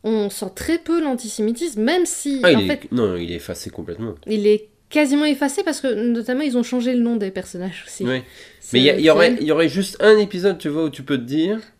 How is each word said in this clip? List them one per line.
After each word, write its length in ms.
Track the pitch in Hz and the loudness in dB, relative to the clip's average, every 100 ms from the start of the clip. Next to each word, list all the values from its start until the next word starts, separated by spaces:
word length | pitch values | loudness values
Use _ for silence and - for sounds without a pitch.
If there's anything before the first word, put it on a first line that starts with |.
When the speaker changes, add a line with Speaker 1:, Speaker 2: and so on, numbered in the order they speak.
Speaker 1:
on 280 | 220 220 208 | 0 0 -2
sent 160 | - 190 | -4 -10
très 240 | - - 330 | -8 -2 -2
peu 240 | 330 339 | 0 0
l'antisémitisme, 800 | 311 247 233 - 214 233 339 214 | 0 -4 -6 -4 -2 -2 -4 -2
même 240 | 226 359 339 | 0 2 0
si, 340 | - 285 277 | -4 -4 0
Speaker 2:
Ah, 80 | 196 | 4
il 40 | 131 | 4
Speaker 1:
en 40 | |
Speaker 2:
est, 60 | 98 | 2
Speaker 1:
fait, 260 | - - | -2 -2
Speaker 2:
non, 240 | 123 107 90 | 0 0 0
il 140 | 85 | -6
est 40 | 85 | -8
effacé 320 | - 87 - | -8 -10 -10
complètement. 440 | - 85 87 113 92 - | -12 -12 -10 -10 -10 -4
Speaker 1:
il 200 | 214 208 | 0 4
est 220 | 208 - _ _ | 2 0 _ _
quasiment 360 | 302 294 285 302 | 0 2 2 2
effacé 360 | 285 285 285 | 0 -2 -2
parce 180 | 381 294 | -4 -2
que, 80 | 269 | -2
notamment, 480 | 214 240 233 233 254 | 0 0 -2 -2 -2
ils 160 | 302 240 | 0 0
ont 60 | |
changé 320 | 233 247 240 | 0 -2 0
le 60 | 247 | 2
nom 160 | 233 233 | 2 0
des 140 | 196 | -4
personnages 540 | 190 185 175 185 - - | -6 -10 -8 -10 -10 -16
aussi. 180 | - | -6
Speaker 2:
Oui. 180 | 123 127 127 - - - | -4 -4 -6 -20 -20 -20
Speaker 1:
C'est 160 | - 120 | 0 4
Speaker 2:
Mais 20 | |
il 40 | 135 | 4
y 40 | |
a, 60 | - | 6
il 60 | |
y 60 | 156 | 6
aurait, 180 | 151 - | 6 6
Speaker 1:
Cohen. 100 | 240 | 4
Speaker 2:
il 60 | 147 | 0
y 60 | |
aurait 160 | 156 165 | 2 2
juste 280 | 170 190 - | 0 -4 2
un 140 | 214 214 | 6 6
épisode, 400 | 202 185 196 175 | 4 0 -2 0
tu 100 | 151 | -4
vois, 160 | 147 | -2
où 60 | 160 | -4
tu 120 | 131 | -6
peux 140 | 135 139 | -4 -4
te 40 | |
dire 360 | 120 147 165 220 - | -2 -2 0 -2 -8